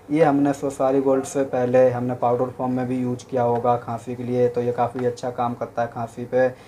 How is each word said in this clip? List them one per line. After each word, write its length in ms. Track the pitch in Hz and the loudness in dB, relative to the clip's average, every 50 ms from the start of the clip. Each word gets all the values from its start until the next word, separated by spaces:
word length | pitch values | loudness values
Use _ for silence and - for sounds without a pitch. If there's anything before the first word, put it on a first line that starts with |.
| - - | -6 -2
ये 140 | 147 156 165 | 0 2 4
हमने 300 | 147 139 143 143 143 139 | 4 4 4 2 2 0
स्वसारी 480 | 139 151 135 135 - 135 131 139 139 | 0 -4 -6 -2 0 0 2 2 2
gold 240 | 131 135 135 135 131 | 4 4 2 2 0
से 180 | - - 139 135 135 | -2 -2 -2 -2 0
पहले 420 | 135 127 123 123 123 127 127 127 | 0 -2 0 4 4 6 6 6
हमने 240 | 123 123 123 123 120 | 4 0 -2 -4 -2
powder 380 | - 123 123 123 120 127 123 120 - | 0 0 0 2 2 0 -2 -4 -4
form 160 | 131 127 127 | -4 -4 -2
में 140 | 127 127 123 | -2 -2 -2
भी 140 | 131 127 | -2 -2
यूज़ 240 | 123 123 123 120 - | -2 -2 -4 -6 -6
किया 180 | - 131 123 120 | -4 -2 0 0
होगा 320 | 120 120 117 117 123 120 117 | 2 0 2 2 2 0 0
खांसी 360 | - 123 117 113 - 127 123 | -2 -6 -8 -8 -8 -10 -10
के 80 | 123 120 | -8 -6
लिए, 240 | 120 123 123 123 120 | -2 0 2 2 2
तो 140 | - 123 | 2 0
ये 100 | 120 123 120 | -2 -2 0
काफ़ी 320 | 123 120 117 - 131 123 | 0 -2 -2 -2 -2 -2
अच्छा 240 | 123 120 - - 123 | -2 -2 -4 -6 -6
काम 220 | 117 - 120 123 123 | -4 -2 -4 -4 -4
करता 260 | - 120 117 - 120 | -4 -8 -6 -4 -4
है 60 | 117 117 | -4 -4
खांसी 360 | - 127 117 113 - 123 120 | -4 -8 -10 -8 -8 -10 -8
पे। 220 | 120 127 127 131 127 127 - - | -2 2 2 2 2 0 -4 -14